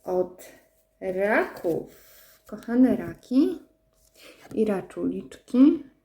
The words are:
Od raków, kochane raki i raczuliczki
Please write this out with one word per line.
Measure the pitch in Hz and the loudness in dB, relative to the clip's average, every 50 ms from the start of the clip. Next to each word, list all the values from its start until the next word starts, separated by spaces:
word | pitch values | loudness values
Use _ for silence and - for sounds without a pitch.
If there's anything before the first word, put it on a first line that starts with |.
| _ | _
Od | 185 185 180 180 180 - - - - - - _ _ _ _ _ _ _ _ | -2 -2 -2 -2 -4 -8 -20 -20 -20 -20 -20 _ _ _ _ _ _ _ _
raków, | - 190 185 185 196 208 226 302 370 - - - - 175 160 - - - - - - - - - - _ _ _ _ | -8 -6 -2 -2 0 2 2 0 0 -2 -8 -6 -4 -4 -4 -4 -6 -12 -18 -20 -20 -20 -20 -20 -20 _ _ _ _
kochane | - 214 208 - - 233 247 262 240 - | -16 -16 -14 -8 -2 4 4 4 4 4
raki | - 175 170 - - - - 247 269 320 370 339 - - _ _ _ _ _ _ _ _ _ _ - - - - _ - - - | 0 -4 -10 -12 -14 -10 -2 2 2 2 2 0 -8 -14 _ _ _ _ _ _ _ _ _ _ -20 -20 -20 -20 _ -20 -8 -2
i | 220 220 | -2 -2
raczuliczki | 214 202 185 180 - - 175 175 175 180 190 - - - - _ - - 247 269 302 349 311 - - _ _ | 0 -2 -4 -6 -10 -10 -8 -6 -6 -6 -8 -12 -14 -20 -20 _ -4 4 6 6 6 6 2 -8 -16 _ _